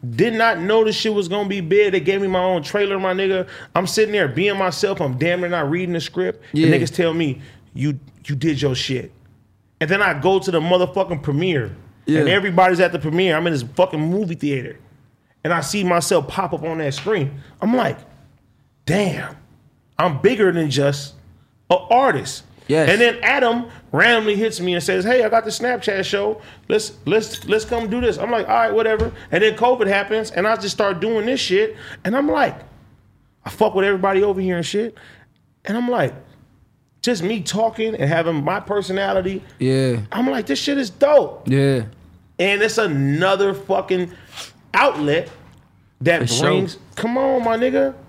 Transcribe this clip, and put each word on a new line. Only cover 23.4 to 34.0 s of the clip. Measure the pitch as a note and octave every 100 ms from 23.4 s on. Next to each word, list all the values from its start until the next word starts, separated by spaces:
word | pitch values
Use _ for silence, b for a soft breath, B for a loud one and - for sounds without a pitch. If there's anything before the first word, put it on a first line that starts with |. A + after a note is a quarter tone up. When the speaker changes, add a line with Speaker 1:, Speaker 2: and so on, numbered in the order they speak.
| B3 A#3 A#3+ B -
Speaker 1:
randomly | C#3+ G#3+ A#3 G#3+ G3+
hits | A3 G#3+
me | F3+
and | F3
says, | - F#3+
"Hey, | F#3+ B3+
I | A3
got | A3+
the | A3
Snapchat | - A#3+ A#3+ - G3
show. | F#3 G3+ G3+ G#3+ B B _
Let's, | G#3+ A3 -
let's, | C#3 G#3 G#3+ - -
let's | G#3+
come | G#3+ A#3+ A3+
do | A#3
this." | A#3+ E3
I'm | G#3+
like, | A#3 -
"All |
right, | A#3 A3+
whatever." | G#3 A3 G#3+ - - B
And | E3+
then | G#3+ G#3+
covid | A#3+ B3 G3
happens, | G3 G3+ G#3+ A3
and | - G3+
I |
just | A3+ G3
start | - G3+ F3+
doing | G#3+ A3+ G#3+
this | C4
shit. | - F#3 A3 G#3+ B B
And | - A#3+
I'm | D4
like, | D4+ C4+ - - - - _ _ _ _ _
I | -
fuck | - G#3+
with | F#3+
everybody | G3 G3